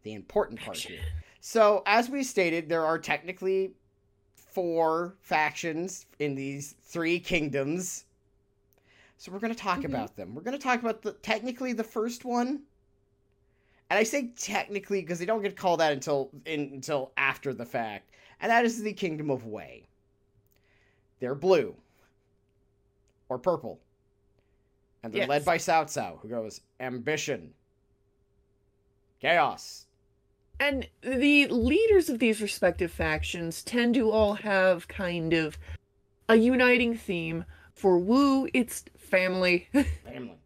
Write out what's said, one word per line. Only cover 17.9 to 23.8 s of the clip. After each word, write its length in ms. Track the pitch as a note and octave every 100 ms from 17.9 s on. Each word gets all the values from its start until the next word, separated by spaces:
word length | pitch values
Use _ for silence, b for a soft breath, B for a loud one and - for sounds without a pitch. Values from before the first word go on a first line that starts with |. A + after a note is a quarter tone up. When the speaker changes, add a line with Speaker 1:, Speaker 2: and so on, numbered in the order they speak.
| G2 _ b b b
Speaker 1:
And 100 | G3+
that 140 | A#3
is 180 | A#3 A#3
the 120 | G#3+
Kingdom 360 | G3 F#3+ D#3 D3+
of 160 | B2+ A2
Wei. 440 | G#2 C#2+ A#2 _ _ _ _ _ _ _ _ _ _ _ _ _ _
They're 160 | B2 C#3
blue. 400 | F#3 F3+ A2 - _ _ _ _ _ _ _ _ _ _ _ _ _ _ _
Or 100 | B2+
purple. 440 | F#3 E3 A2+ D#2